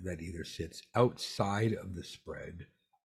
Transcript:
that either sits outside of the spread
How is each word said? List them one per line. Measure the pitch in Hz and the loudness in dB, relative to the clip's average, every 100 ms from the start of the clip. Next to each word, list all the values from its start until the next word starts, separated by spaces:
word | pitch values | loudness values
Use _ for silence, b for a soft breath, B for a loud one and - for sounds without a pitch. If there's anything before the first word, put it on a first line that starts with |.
that | 92 85 | -4 -4
either | 82 85 | -4 -6
sits | 78 - 82 - - | -6 -6 -6 -8 0
outside | 117 123 - - - 101 101 113 | 6 6 4 -4 0 2 4 4
of | 104 95 | 2 -2
the | 87 | -8
spread | - - - 76 - 85 - _ _ _ | -8 -12 -10 -8 -8 -10 -14 _ _ _